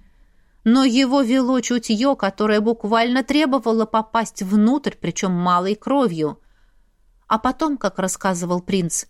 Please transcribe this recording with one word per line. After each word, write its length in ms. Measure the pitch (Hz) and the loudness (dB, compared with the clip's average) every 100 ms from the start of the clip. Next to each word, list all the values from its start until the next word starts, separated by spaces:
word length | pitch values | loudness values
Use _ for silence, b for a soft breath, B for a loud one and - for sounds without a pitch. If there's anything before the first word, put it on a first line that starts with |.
| _ _ _ _ _ _ 220 | _ _ _ _ _ _ 2
Но 160 | 254 | 4
его 380 | 262 233 269 277 | 4 2 2 2
вело 380 | 240 262 247 262 | 2 2 2 0
чутье, 560 | 233 240 - 214 269 269 | 0 -4 -2 0 0 0
которое 440 | 196 196 214 214 | -2 -2 0 2
буквально 640 | 214 233 208 226 233 247 | 0 -2 0 0 2 0
требовало 640 | 247 285 302 262 226 226 214 | 0 0 2 0 0 0 0
попасть 560 | 220 220 226 214 - | -2 -2 -4 -4 -6
внутрь, 540 | 190 208 214 277 - - | 0 2 4 2 -2 -6
причем 300 | 170 - 190 | -8 -4 -2
малой 460 | 175 180 180 185 208 | -2 0 0 0 -4
кровью. 640 | - 277 240 165 151 - _ _ _ _ _ _ _ _ - | -2 0 0 0 -4 -6 _ _ _ _ _ _ _ _ -4
А 100 | 220 | -2
потом, 380 | 247 262 320 277 | -2 -2 -2 -2
как 240 | 202 - | -4 -2
рассказывал 600 | 185 - 196 180 175 180 | -4 -2 -4 -2 -2 -4
принц, 440 | 175 190 170 - - | -2 -2 -2 -4 -10